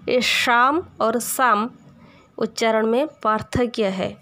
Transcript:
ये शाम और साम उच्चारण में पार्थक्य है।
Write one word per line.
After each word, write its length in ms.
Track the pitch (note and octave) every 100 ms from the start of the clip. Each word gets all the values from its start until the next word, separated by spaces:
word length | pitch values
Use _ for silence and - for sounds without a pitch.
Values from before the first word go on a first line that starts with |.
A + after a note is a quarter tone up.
| -
ये 120 | B3+
शाम 600 | A#3 - - A#3+ B3+ D4+ F#4 -
और 180 | A3 A#3
साम 500 | A#3 - C4 G#3 A3+ - - - - - - -
उच्चारण 500 | A3+ - A3+ A3 A3
में 200 | A#3 D#4
पार्थक्य 800 | - A3 G#3+ - B3+ B3 A#3+ G#3
है। 300 | F#3+ G3+ G3+